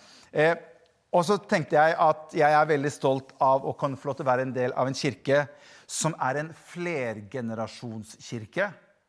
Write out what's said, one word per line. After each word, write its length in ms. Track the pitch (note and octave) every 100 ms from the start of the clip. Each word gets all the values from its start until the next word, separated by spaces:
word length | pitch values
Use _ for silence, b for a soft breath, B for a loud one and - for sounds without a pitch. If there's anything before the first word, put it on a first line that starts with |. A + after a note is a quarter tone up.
| B B B
Eh, 280 | D3+ D#3+ E3+ - - _ _ - F3
og 80 |
så 160 | E3+ G#3
tenkte 380 | - F#3+ - D3+
jeg 180 | D#3+ -
at 300 | D#3+ D#3 - F3
jeg 160 | D3
er 160 | D3+ D#3
veldig 240 | D3 C#3+
stolt 400 | - C#3 C3+ - -
av 240 | C#3 C3+
å 80 | C#3+ -
kunne 160 | C#3+ C3
få 140 | C#3+
lov 60 | C3+
til 80 | C3+
å 60 |
være 100 | B2+
en 80 | C3
del 240 | B2+ B2 C#3
av 80 | C3
en 80 | C3
kirke 500 | D3 - - C#3+ C#3+ B B B B
som 240 | - D#3+ E3
er 140 | C3 C#3
en 100 | D#3+ D#3 -
flergenerasjonskirke. 2000 | F3 F3 D3+ A#2+ G#2+ G#2 C3 A2+ A2 A2 - B2 A2 G2+ - - A#2 A2 F3 G3+ - _ _